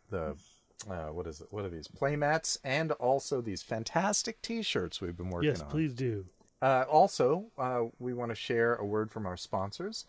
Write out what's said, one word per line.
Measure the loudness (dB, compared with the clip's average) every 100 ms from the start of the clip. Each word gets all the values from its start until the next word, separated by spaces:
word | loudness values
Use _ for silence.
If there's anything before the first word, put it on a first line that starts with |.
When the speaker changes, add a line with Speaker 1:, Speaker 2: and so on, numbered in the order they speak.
| -8
Speaker 1:
the, | -4 -4 -6 -14 _ _ -16 -10
uh, | -8 -6
what | -6 -8
is | -10
it? | -10
What | -8
are | -6
these? | -8 -10
Playmats, | -2 -2 0 0 0 0 -4
and | -2 -2 0
also | 0 2 2 0 -2
these | -2 -6
fantastic | -4 -6 -2 0 2 0 -2 -6
T-shirts | -6 -4 -2 0 -2 -4
we've | -6 -6
been | -4
working | 0 0
Speaker 2:
Yes, | 0
Speaker 1:
on. | -2
Speaker 2:
please | 0 0
do. | 0 -2 -2 -6 _ _ 0
Speaker 1:
Uh, | 4 4 6
also, | 8 8 6 4 4 -2 -4
uh, | 0 0 -2 -4
we | -6
wanna | -4 -4 -4
share | 0 4 4 4
a | 0
word | 0 0
from | -4 -6
our | -6
sponsors. | -4 -2 -2 -4 -8 -8